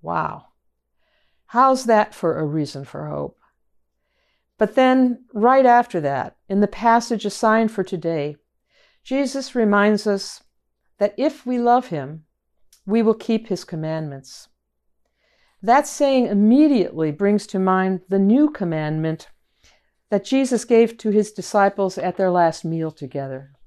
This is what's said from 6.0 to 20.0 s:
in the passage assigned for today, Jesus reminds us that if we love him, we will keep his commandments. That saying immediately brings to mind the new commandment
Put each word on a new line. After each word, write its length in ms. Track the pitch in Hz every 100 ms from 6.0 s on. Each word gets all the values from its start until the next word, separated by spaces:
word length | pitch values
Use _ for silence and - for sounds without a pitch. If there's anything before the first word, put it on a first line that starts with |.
| 147 139 135 _ _
in 140 | 196
the 60 | 202
passage 580 | - 226 233 233 226 208
assigned 460 | - 226 220 226
for 120 | 220
today, 540 | 185 180 165 165 147 147 _ _ _ _ _ _
Jesus 500 | - 262 277 277 262
reminds 540 | 247 220 202 202 208 214
us 360 | 196 196 - _ _ _ _ _ _
that 160 | 202 -
if 280 | 277 294 240
we 120 | 247
love 280 | 240 240 247
him, 380 | 160 135 160 _ _ _ _ _ _ -
we 160 | 220
will 120 | 220 220
keep 320 | - 226 226
his 160 | 175 -
commandments. 800 | 165 156 160 156 139 - - - _ _ _ _ _ _ _ _ _ _ _
That 260 | 190 254 294
saying 400 | - 285 262 240
immediately 840 | 196 208 254 302 269 180 165 160
brings 340 | 151 202 208 -
to 120 | 196
mind 420 | 190 190 185 185 _
the 120 | 196
new 300 | 196 240 302
commandment 800 | 302 180 160 151 156 160 160 - _ _ _ _ _ _ _